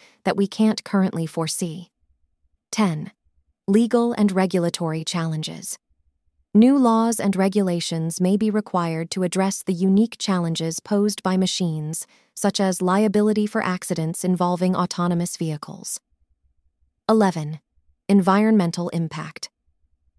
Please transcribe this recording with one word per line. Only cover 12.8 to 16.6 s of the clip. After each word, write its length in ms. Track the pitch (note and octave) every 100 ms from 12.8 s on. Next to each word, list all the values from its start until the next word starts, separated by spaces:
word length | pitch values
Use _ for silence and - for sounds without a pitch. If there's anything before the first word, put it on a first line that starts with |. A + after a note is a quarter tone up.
liability 640 | F3+ F#3+ G#3+ G#3 G#3+ G#3+ G#3
for 160 | A3+
accidents 640 | - F3+ - E3+ D#3+ E3+
involving 520 | F#3 F3+ F3+ F3 F#3 F#3
autonomous 600 | F3+ - F3 F3 F3 -
vehicles. 640 | D#3+ D3 - - - - _ _ _ _ _ _